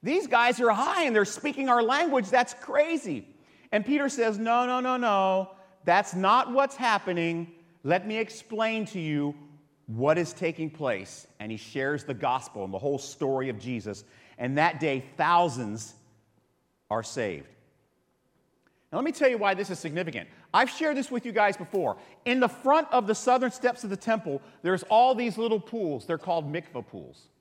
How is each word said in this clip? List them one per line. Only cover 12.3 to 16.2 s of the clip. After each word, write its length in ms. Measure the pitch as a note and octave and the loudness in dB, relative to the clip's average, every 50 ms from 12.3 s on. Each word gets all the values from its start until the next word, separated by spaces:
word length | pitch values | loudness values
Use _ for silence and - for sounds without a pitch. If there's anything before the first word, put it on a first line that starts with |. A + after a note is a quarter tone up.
| B2 C3 B2 - - A2+ G2 | -2 -2 -4 -8 -10 -10 -8
and 100 | F#2 G2 | -6 -8
the 60 | F#2+ | -6
whole 200 | A2 C#3+ C#3+ C3+ | -4 -4 -4 -4
story 500 | - - - - D3+ C3 C3 C3 C3 C3+ | -6 -10 -10 -4 -2 -2 -2 -2 -2 -4
of 80 | A#2+ G#2 | -6 -8
Jesus. 460 | F#2 B2 B2+ A#2 G#2 G#2+ G2+ G2 - _ _ - - - - - | -8 -8 -8 -6 -6 -8 -10 -10 -12 _ _ -20 -20 -20 -14 -8
And 200 | A#2+ B2 C3+ C#3+ | -6 -4 0 2
that 220 | D#3 E3+ E3 D3 | 2 2 2 0
day, 240 | D3+ D#3 C#3 C3+ B2+ - - - | -2 0 0 -2 -4 -8 -6 -2
thousands 800 | E3 D#3 F3 F3 F3 E3+ B2+ B2 B2 G#2 G#2 A2 G#2+ - - - _ _ _ _ | 2 4 6 4 4 4 0 -4 -6 -6 -6 -8 -10 -14 -18 -20 _ _ _ _